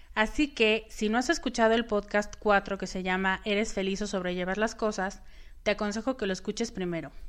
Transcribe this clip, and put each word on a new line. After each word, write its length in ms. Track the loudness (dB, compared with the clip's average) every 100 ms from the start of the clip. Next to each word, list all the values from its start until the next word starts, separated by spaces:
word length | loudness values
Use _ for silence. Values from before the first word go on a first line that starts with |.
| -4 0
así 320 | 2 2 0
que 400 | 4 4 2 -2
si 200 | -2 0
no 80 | 2
has 120 | 2
escuchado 440 | 0 0 4 4
el 120 | 4 2
podcast 500 | -2 0 0 0 0
cuatro 380 | 4 4 4 -4
que 100 | -6
se 160 | -4
llama 380 | -2 0 2 0
¿Eres 300 | 0 0 0
feliz 280 | 0 -2 -2
o 60 | -2
sobrellevas 500 | -2 -2 -2 -2 0
las 180 | 0 0
cosas?, 460 | -2 0 -4 -6 -14 -16 -16 -4
te 80 | -2
aconsejo 440 | 0 0 -2 -2 -2
que 100 | -2
lo 60 |
escuches 400 | -2 -4 -4 -4
primero. 400 | -2 -4 -4 -6 -10